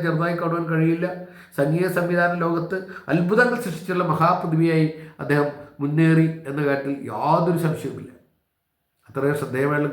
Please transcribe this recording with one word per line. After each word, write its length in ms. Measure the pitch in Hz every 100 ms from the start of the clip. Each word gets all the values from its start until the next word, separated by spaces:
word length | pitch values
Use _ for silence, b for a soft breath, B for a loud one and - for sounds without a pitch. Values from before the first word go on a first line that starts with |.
ചെറുതായി 320 | 165 156 170 170
കാണുവാൻ 200 | 170 170 160
കഴിയില്ല. 360 | 160 160 165 180 185 B B B -
സംഗീത 320 | 143 165 185 175
സംവിധാന 360 | 175 175 175 175
ലോകത്ത് 320 | 170 165 165 190 190 B -
അത്ഭുതങ്ങൾ 460 | 160 180 214 247 -
സൃഷ്ടിച്ചുള്ള 400 | 190 160 - 180 170
മഹാപ്രതിഭയായി 760 | 156 165 - 170 160 165 160 156 B B -
അദ്ദേഹം 260 | 139 147 147 - B -
മുന്നേറി 460 | 143 151 165 160 160 - 139
എന്ന 120 | 143 143
കാര്യത്തിൽ 260 | 139 139 139 117
യാതൊരു 480 | 107 143 165 170 165 165
സംശയവുമില്ല. 440 | - 131 113 - - _ _ _ _ _ _ _ _ _
അത്രയും 280 | 135 139 147
ശ്രദ്ധേയമായുള്ള 480 | - 123 143 147 147